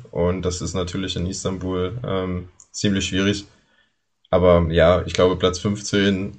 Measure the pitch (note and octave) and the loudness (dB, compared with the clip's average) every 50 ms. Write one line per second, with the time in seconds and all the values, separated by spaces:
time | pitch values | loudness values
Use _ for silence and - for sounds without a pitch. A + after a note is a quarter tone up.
0 | - - - - E2+ F2+ F2+ F#2 F2 F#2 F2+ - - D#2+ - F#2 F2+ F2 - G2+ | -8 -8 -4 -2 0 0 0 -2 -2 -4 -4 -4 -6 -6 -4 -4 -4 -4 -4 -6
1 | F#2+ F#2 - F2 F2 F#2 F#2+ - - F#2 F#2 F#2 F#2 F#2 F#2 F2+ F2+ F2+ F2+ B2 | -6 -4 -4 -4 -6 -6 -6 -6 -6 -6 -6 -6 -4 -4 -4 -2 -4 -4 -6 -6
2 | - F#2+ F#2+ F#2+ F#2 F#2 F2+ F2+ F2 - _ _ - _ - - - G#2 G2 G2 | -6 -4 -4 -4 -4 -4 -6 -6 -8 -12 _ _ -20 _ -8 -2 -2 0 0 0
3 | F#2 F2+ F2+ F#2 G2 G2+ G#2 - - - _ _ _ _ _ _ _ _ _ _ | -2 -2 -2 0 0 0 0 -2 -6 -14 _ _ _ _ _ _ _ _ _ _
4 | _ _ _ _ _ - - F#2 F2 F2+ F2 E2+ E2+ D#2 E2 E2+ D#2+ E2+ F2+ F2 | _ _ _ _ _ -2 0 4 6 6 6 6 4 2 4 4 6 6 6 4
5 | E2 - - - F#2 F2+ F2+ F2 - F#2 F2 - - G#2 G2+ G2+ - - - G2+ | 0 -2 0 2 4 4 4 2 0 0 0 0 -2 -2 -2 -4 -4 -2 0 2
6 | G2 G2+ G2 F#2 G2 G2+ - | 2 2 2 0 -2 -6 -6